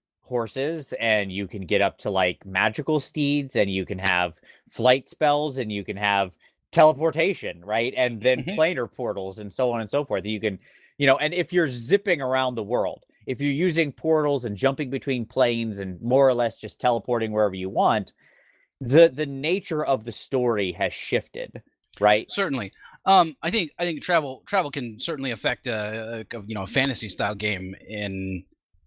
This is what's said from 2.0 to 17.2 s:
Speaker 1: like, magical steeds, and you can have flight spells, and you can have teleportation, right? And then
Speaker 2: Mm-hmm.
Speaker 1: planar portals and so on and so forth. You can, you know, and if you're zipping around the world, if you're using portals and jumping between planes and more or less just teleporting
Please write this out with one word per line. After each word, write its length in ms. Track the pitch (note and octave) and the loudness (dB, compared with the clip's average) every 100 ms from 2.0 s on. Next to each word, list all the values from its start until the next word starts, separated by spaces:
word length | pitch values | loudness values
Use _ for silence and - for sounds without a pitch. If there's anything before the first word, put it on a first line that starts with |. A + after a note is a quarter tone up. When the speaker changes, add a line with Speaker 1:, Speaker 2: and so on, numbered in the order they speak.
| - | -2
Speaker 1:
like, 340 | F#2+ F#2 F2 F#2+ | 2 2 0 -4
magical 540 | F#2+ G#2+ G#2+ C#3 D#3 | 0 0 0 0 0
steeds, 560 | - - C#3+ D3 C#3 A#2 | 0 -2 0 0 0 0
and 160 | G2+ | 0
you 160 | F#2+ F#2 | 0 -4
can 120 | F#2 | -4
have 420 | F#2+ F2+ F2+ D#2+ - - - | 0 2 0 -4 -20 -20 -14
flight 400 | - A2+ C3+ - | 0 4 4 2
spells, 500 | - D3+ D3 D3+ C3 | -2 2 2 0 -4
and 120 | A2 | -4
you 120 | G#2 G2 | -4 -6
can 120 | G2 | -4
have 400 | G#2 G2+ G2 - _ _ _ | 2 2 0 -4 _ _ _
teleportation, 920 | - D#3 D3+ D#3+ D3+ F3 E3+ G#2 E2+ F2 | 4 4 4 0 0 0 -2 -8 -10 -4
right? 300 | G#2+ A#2 B2 | -2 0 0
And 240 | B2 A#2 | -2 0
then 200 | A2+ B2+ | 0 0
Speaker 2:
Mm-hmm. 180 | B2 G#2 | 0 0
Speaker 1:
planar 320 | D#3+ D#3+ A#2 | 0 0 -6
portals 460 | - A#2+ G2 F#2+ F#2+ | -4 -6 -4 -6 -8
and 140 | G#2 | -8
so 200 | - B2+ | -2 0
on 80 | A#2 | 0
and 80 | G#2+ | -2
so 160 | C#3+ D3 | -2 0
forth. 220 | G2+ F#2+ | -2 -2
You 140 | G#2+ | -2
can, 180 | G#2+ F#2+ _ _ _ - | -2 -4 _ _ _ 0
you 80 | C#3+ | 2
know, 100 | C3+ | 4
and 160 | D3+ | 2
if 200 | F3 E3+ | -2 0
you're 160 | F3+ D#3+ | 0 0
zipping 520 | B2 A#2 G3 G3 D#3+ | -2 2 2 2 -2
around 360 | C3+ C3 C3 A#2+ | 0 0 0 -2
the 80 | G2+ | -2
world, 400 | A#2 F#2+ E2 _ _ - | 0 0 -4 _ _ -8
if 140 | A#2+ | -4
you're 100 | C#3+ | -2
using 400 | C#3 F3+ D#3+ D3+ | 0 2 2 0
portals 520 | - D#3+ D#3 D3 C#3+ A#2+ | -2 0 2 2 0 -2
and 120 | G2+ | 0
jumping 320 | C3 C#3 C#3 | 0 0 -4
between 360 | C3 C#3+ B2+ A2+ | -4 -4 -4 -2
planes 520 | - B2 A#2 A2+ G2+ | 2 2 2 -2 -4
and 200 | F#2+ F2+ | -6 -6
more 280 | A#2 C3 C3+ | 2 4 6
or 60 | B2 | 4
less 220 | A#2+ - | 0 -2
just 240 | A2 - | -8 -2
teleporting 520 | B2+ A#2+ G2+ A#2+ | 0 0 0 -2